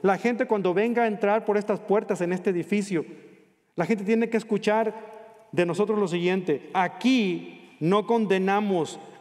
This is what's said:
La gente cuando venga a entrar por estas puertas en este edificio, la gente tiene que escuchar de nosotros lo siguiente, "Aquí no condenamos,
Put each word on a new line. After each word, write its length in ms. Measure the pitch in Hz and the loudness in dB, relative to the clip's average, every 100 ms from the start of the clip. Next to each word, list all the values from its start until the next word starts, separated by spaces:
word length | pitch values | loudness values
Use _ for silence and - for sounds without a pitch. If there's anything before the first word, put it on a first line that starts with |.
La 160 | 190 185 | 0 2
gente 280 | 233 233 247 | 0 0 0
cuando 260 | 214 220 | 0 2
venga 280 | 208 233 233 | 2 0 2
a 40 | 233 | 0
entrar 380 | 208 202 214 | 0 0 0
por 120 | 220 208 | 2 -2
estas 240 | 202 196 | 0 -4
puertas 400 | - 202 214 185 | 0 0 0 -2
en 120 | 175 | -2
este 180 | 180 190 | 0 -2
edificio, 540 | 175 165 208 196 175 - - - - _ _ _ | -2 0 -2 0 -4 -4 -14 -20 -20 _ _ _
la 120 | - 165 | -6 -2
gente 180 | 214 | 0
tiene 240 | 196 226 226 | 2 0 2
que 60 | 226 | -2
escuchar 580 | 220 202 - 214 220 - - - - - - | 0 0 2 2 0 -4 -14 -18 -20 -20 -6
de 140 | 147 175 | 0 0
nosotros 320 | 165 208 208 | 2 0 2
lo 100 | 190 | 0
siguiente, 600 | 175 175 190 180 139 - | 0 0 0 0 -4 -2
"Aquí 1000 | 190 180 - 247 262 196 170 - - - - | 0 0 0 2 4 2 -2 -8 -18 -20 -2
no 260 | 156 202 202 | 2 2 2
condenamos, 920 | 233 208 190 190 202 214 180 147 - - - | 0 2 2 2 0 0 0 -2 -8 -18 -6